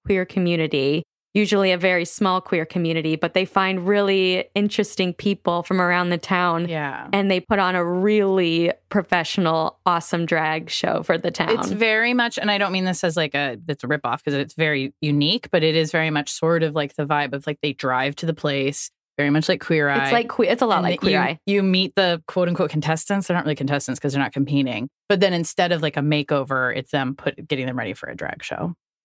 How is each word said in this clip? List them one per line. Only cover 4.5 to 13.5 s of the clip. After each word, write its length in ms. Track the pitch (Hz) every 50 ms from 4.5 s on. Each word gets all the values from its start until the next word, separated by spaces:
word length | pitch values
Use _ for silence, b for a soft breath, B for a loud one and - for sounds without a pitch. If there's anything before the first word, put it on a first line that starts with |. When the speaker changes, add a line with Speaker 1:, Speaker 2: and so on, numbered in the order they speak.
| -
Speaker 1:
interesting 580 | 208 208 208 - - 202 - - - 185 180
people 500 | 165 - - 202 196 - - 175 175 175
from 200 | 170 - 190 185
around 260 | 180 175 175 180 180 175
the 80 | 175 170
town. 480 | - - 190 180 180 175 165 165 175
Speaker 2:
Yeah. 420 | 170 165 156 147 139 - - - -
Speaker 1:
And 180 | 196 202 196 190
they 100 | 185 180
put 180 | - - 220 202
on 180 | 190 180 185
a 80 | 180 175
really 880 | 170 180 180 190 208 214 214 196 196 190 190 180 165 165 165 170 165 - - _ - - 208 170 -
professional, 720 | 185 175 160 - - 202 175 160 165 160 160 - - _ -
awesome 400 | 185 175 170 - - - 170 170
drag 420 | 160 170 160 160 156 160 160 165 160
show 340 | - - - - 165 160
for 140 | 165 - 165
the 140 | 165 - 175
town. 200 | 175 - 165 - 233 -
Speaker 2:
It's 120 | - 196
very 420 | 190 208 226 220 214 220 233 240
much, 260 | 247 247 233 247 - -
and 120 | - 208
I 80 | 208 202
don't 140 | 202 185
mean 120 | 190 185 185
this 180 | 185 180 -
as, 140 | - 170 156
like, 180 | 170 156 139 -
a, 220 | 143 143 135